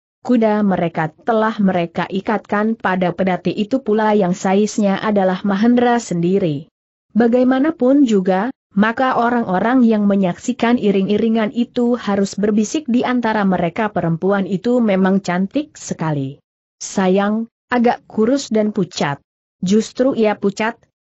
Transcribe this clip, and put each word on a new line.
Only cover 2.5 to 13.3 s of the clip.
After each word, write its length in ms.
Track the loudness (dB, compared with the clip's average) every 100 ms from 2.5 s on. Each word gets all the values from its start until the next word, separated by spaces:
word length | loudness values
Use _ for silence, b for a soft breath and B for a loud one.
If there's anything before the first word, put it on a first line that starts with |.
| -2 -2 -2
pada 400 | -2 0 -2 -2
pedati 400 | -2 -2 -4 -2
itu 240 | -2 -2
pula 320 | 0 0 2
yang 240 | 2 2 0
saiznya 640 | 0 2 0 0 0 0
adalah 400 | 0 0 0 0 -2
Mahendra 480 | 0 2 4 2 0
sendiri. 720 | -2 -2 0 0 0 -4 -8 _ _ _ _ 0
Bagaimanapun 880 | 2 2 2 2 0 0 2 4
juga, 480 | 4 2 2 0 -2 -8 _ 0
maka 400 | 0 2 0 0
orang-orang 720 | 0 0 0 -2 2 2 4
yang 160 | 2
menyaksikan 720 | 2 2 0 -2 -6 -2 0 0
iring-iringan 800 | 0 0 0 0 0 0 -2 -4
itu 400 | -4 -2 -2 -2
harus 400 | -2 -2 -2 -2
berbisik 480 | 0 0 0 -4
di 160 | -2 -2
antara 480 | 0 -2 0